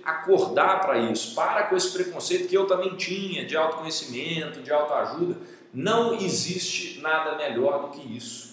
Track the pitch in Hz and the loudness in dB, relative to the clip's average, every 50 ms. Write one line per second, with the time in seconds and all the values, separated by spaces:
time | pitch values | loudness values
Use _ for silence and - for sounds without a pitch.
0 | - - 160 - - 180 196 175 - - - 139 160 185 190 - 180 143 131 117 | -4 -4 -4 -2 4 6 6 6 6 4 4 4 4 6 4 4 2 2 2 2
1 | 117 113 107 - - - - - 160 190 220 214 208 - 185 185 180 - - 180 | 2 2 0 -2 -2 -4 -2 0 0 2 2 2 2 2 2 2 2 0 0 -2
2 | 185 180 170 143 - - 180 180 180 180 180 196 196 190 185 180 185 190 180 - | -2 -2 -2 -6 -2 0 0 0 0 2 2 2 4 4 4 2 2 -2 -2 -4
3 | - 175 185 196 196 185 170 147 127 127 143 160 160 143 - - 160 160 156 - | -4 -4 -4 -4 -4 -4 -4 -6 -4 -2 0 2 2 2 0 -2 -6 -4 -6 -6
4 | - 127 120 123 147 165 170 160 - - - 135 127 139 151 147 147 147 143 127 | -6 -6 -6 -6 -4 -4 -4 -4 -4 -6 -8 -10 -4 0 2 2 2 2 0 0
5 | - - 143 160 175 - - - - - - - - - - 123 147 202 233 233 | 0 -2 -2 -2 -2 -2 -2 -6 -8 -16 -18 -20 -20 -12 -8 -4 0 2 4 4
6 | 240 233 - 220 196 175 131 - - - 180 180 - - - - 180 - - - | 4 2 0 0 0 0 0 0 -2 -2 -4 -4 -4 -4 -4 -4 -6 -8 -10 -6
7 | 151 156 160 156 - 156 151 151 151 139 117 117 131 143 143 - 147 - - - | -2 0 0 0 0 -2 -4 -4 -4 -2 0 2 2 2 2 0 -4 -6 -10 -12
8 | 143 120 110 123 - - - - - - | -12 -10 -10 -10 -8 -10 -10 -10 -12 -16